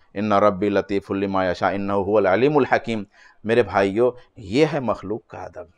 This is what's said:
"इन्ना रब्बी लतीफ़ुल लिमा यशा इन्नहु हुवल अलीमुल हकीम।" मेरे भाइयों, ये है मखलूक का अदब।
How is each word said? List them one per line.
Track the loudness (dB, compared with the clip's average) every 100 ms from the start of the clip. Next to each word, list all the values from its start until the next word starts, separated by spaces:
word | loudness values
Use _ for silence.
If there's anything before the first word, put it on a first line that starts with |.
| _ -6
"इन्ना | 0 2
रब्बी | 2 2 0
लतीफ़ुल | 0 0 -4 -2 -4
लिमा | -2 0
यशा | -2 0 -2
इन्नहु | -2 -4 -2
हुवल | 0 2 4
अलीमुल | 4 2 2 2
हकीम।" | 0 -2 -8 -8 _ -20 _
मेरे | 0 2
भाइयों, | 2 2 2 2 0 -2 -14 -18
ये | -4 0
है | 2 0
मखलूक | -4 -4 -6 -8 -10
का | -16
अदब। | -16 -16 -20